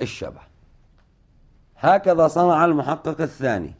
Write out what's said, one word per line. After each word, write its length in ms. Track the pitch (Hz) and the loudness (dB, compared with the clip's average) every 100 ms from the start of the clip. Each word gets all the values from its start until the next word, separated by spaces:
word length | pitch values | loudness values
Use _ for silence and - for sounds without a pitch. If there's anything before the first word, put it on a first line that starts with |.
الشبه. 380 | 123 - 69 - - _ _ _ _ _ _ _ _ _ _ _ _ _ | -10 -10 -14 -16 -20 _ _ _ _ _ _ _ _ _ _ _ _ _
هكذا 520 | 151 196 196 170 160 | 2 2 2 2 2
صنع 360 | 170 180 156 | 2 2 4
المحقق 560 | 170 156 135 151 - 156 | 2 0 -2 -6 -6 -6
الثاني. 540 | 156 - 131 104 78 - | -6 -4 -4 -4 -6 -14